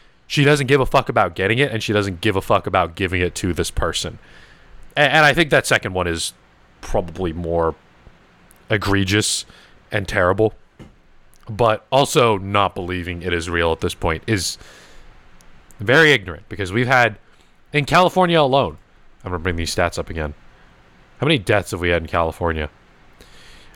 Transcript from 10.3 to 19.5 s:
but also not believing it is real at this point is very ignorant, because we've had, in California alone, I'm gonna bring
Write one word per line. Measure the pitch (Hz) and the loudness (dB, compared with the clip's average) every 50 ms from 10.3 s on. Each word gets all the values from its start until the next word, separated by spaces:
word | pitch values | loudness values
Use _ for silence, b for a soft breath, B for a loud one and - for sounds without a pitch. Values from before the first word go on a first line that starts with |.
| 98 101 110 107 - - - _ _ - - - _ _ _ _ _ - _ - - - - - | 2 2 0 -2 -2 -6 -20 _ _ -20 -20 -20 _ _ _ _ _ -20 _ -20 -20 -20 -16 -12
but | 110 95 120 113 107 104 _ - | -4 0 2 2 2 0 _ 0
also | - 135 147 - - 156 123 117 107 95 | 2 2 2 2 2 2 4 2 2 0
not | 95 98 101 101 101 92 - | -2 -2 0 2 2 2 0
believing | - 90 87 90 90 82 90 87 85 82 | -4 -8 -6 -6 -6 -6 -8 -8 -8 -4
it | 90 85 | -4 -2
is | 85 80 90 | -2 -2 -2
real | 85 85 85 82 82 | -2 0 0 0 0
at | - | 0
this | - - - | -4 -6 -6
point | - - 87 80 78 - | -4 -4 -4 -4 -4 -4
is | - 110 95 85 - - B B B B B B B B B B B B B B - - - - - - - - - - - | -4 -4 -2 -2 -6 -8 B B B B B B B B B B B B B B -20 -20 -20 -20 -20 -20 -20 -20 -20 -16 -10
very | 101 101 127 156 160 151 143 | -2 2 4 6 6 6 4
ignorant, | 117 95 90 80 78 - - | 2 0 -6 -14 -14 -14 -14
because | - - 101 87 | -8 -8 -6 -4
we've | 95 117 123 | -2 -2 0
had, | 120 135 127 120 113 104 - - b b b b b b b _ _ - | 2 4 4 4 2 0 -4 -20 b b b b b b b _ _ -2
in | 151 143 | -2 -2
California | - 151 170 185 170 - 185 185 170 170 160 | 2 4 4 4 4 4 2 2 4 4 4
alone, | 147 131 131 143 123 85 76 - - _ _ - - - - _ - | 4 4 4 2 0 0 -4 -10 -20 _ _ -20 -20 -20 -20 _ -10
I'm | 95 90 | -8 -6
gonna | 85 80 | -4 -2
bring | 92 | -2